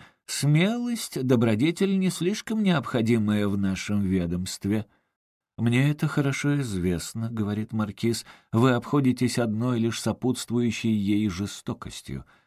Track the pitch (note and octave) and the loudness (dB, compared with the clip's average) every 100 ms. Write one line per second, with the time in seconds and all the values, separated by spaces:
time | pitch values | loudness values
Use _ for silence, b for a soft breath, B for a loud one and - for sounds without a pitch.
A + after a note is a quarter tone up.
0 | B B - - C#3+ D3+ G3 A#3+ A#3+ A3+ | B B -12 -2 2 4 2 0 -4 -6
1 | - D3 C3 A#2+ A2+ G#2+ D#3 F3 G3 F#3+ | -6 -2 2 4 4 2 0 0 0 2
2 | F#3 - E3+ G#3+ - A3 G3 E3 - B2 | 0 0 -2 -2 -4 0 2 0 0 0
3 | A2+ A#2+ G#2 G#2 G#2 G2+ G2 F#2+ - G#2 | 2 2 2 2 0 0 0 -2 -2 0
4 | F#2 F#2 E2+ F2+ F#2 - G2 G#2+ - _ | 2 0 0 -4 -6 -6 -2 -2 -4 _
5 | _ _ _ _ _ - A#2 B2 D3 D3 | _ _ _ _ _ -2 2 4 2 0
6 | D3+ D3+ C#3 C3 D3 C#3+ A#2+ F#2 F2+ E2+ | -2 0 0 0 0 0 -2 -2 0 0
7 | - A2+ A2+ A2+ G#2 G#2 G#2+ A2 G#2 - | -4 -6 -6 -4 -2 -4 -4 -4 -4 -2
8 | A#2 A2+ - B B A2+ C3 B2 - D3 | -2 -2 -6 B B 4 4 4 2 2
9 | C3 B2 B2 C3 A2 A2 B2 A#2+ A2+ A2 | 2 2 0 0 0 0 0 0 0 -2
10 | A#2 G#2 B2+ A#2 - A#2+ A#2 A2 A2+ G#2+ | -4 0 0 -2 -2 0 0 0 0 2
11 | G2 G#2 G#2+ F2 G2+ - - A2+ - - | 2 2 0 -2 -6 -8 -10 -10 -10 -14
12 | - C2 - b | -12 -12 -12 b